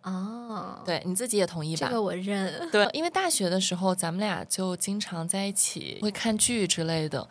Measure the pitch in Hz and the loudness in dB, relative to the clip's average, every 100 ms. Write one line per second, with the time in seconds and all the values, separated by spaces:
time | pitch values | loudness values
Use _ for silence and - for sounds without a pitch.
0 | 185 185 196 233 240 208 185 - - 160 | -6 -4 -6 -8 -10 -10 -10 -8 -2 -2
1 | 185 180 240 208 175 165 151 160 - 233 | 0 -2 2 2 2 0 -4 -2 0 0
2 | 196 175 190 202 185 - 339 311 302 294 | 0 -2 -2 -2 -2 -4 2 4 4 2
3 | 339 359 370 - 185 190 190 180 190 185 | 0 0 2 2 2 2 2 2 2 2
4 | 165 175 208 151 - - 190 180 - 202 | 0 -2 -2 -2 -2 -2 -2 -2 -2 -2
5 | - 170 170 190 196 202 - - - - | -4 -2 0 2 0 2 2 0 -8 -4
6 | 208 202 226 214 - 240 175 - 160 165 | -2 0 0 4 4 4 2 2 0 0
7 | 156 143 - | 0 -2 -4